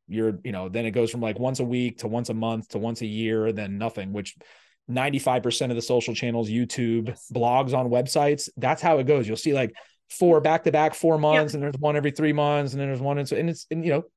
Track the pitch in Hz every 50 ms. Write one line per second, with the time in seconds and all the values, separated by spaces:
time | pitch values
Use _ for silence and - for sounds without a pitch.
0 | _ - 95 110 110 110 101 87 - 123 104 92 92 - 92 117 117 113 98 120
1 | 117 110 117 120 117 110 101 98 123 131 131 - 131 120 127 123 123 120 117 -
2 | - 107 110 120 120 - 110 110 113 113 113 110 107 - - 104 107 113 117 -
3 | 120 107 107 110 113 110 113 110 107 113 107 104 104 98 98 101 113 113 - 107
4 | 95 98 101 101 95 - - _ - - - _ _ _ _ _ _ - 123 127
5 | 131 143 139 131 - 135 127 127 107 120 117 - 139 123 120 117 - - 127 120
6 | - - 113 - 131 120 117 117 113 104 110 120 123 117 - - 120 113 113 117
7 | 113 117 - - - - 110 120 117 120 123 131 139 127 131 127 127 120 120 123
8 | 123 131 - 151 143 147 147 143 - - - - 123 127 156 156 - 175 156 143
9 | 127 131 151 139 113 104 110 - - 165 143 135 127 104 - - - _ _ _
10 | _ _ - - 185 175 165 151 143 156 160 156 - 165 151 151 156 156 - -
11 | - 165 160 151 151 151 156 156 156 147 143 147 143 147 139 135 147 151 147 147
12 | 143 147 143 - 156 151 147 147 147 143 143 147 143 135 135 139 139 139 135 123
13 | 131 139 143 143 143 127 - 110 165 170 156 - - _ 160 165 160 170 139 156
14 | 165 - _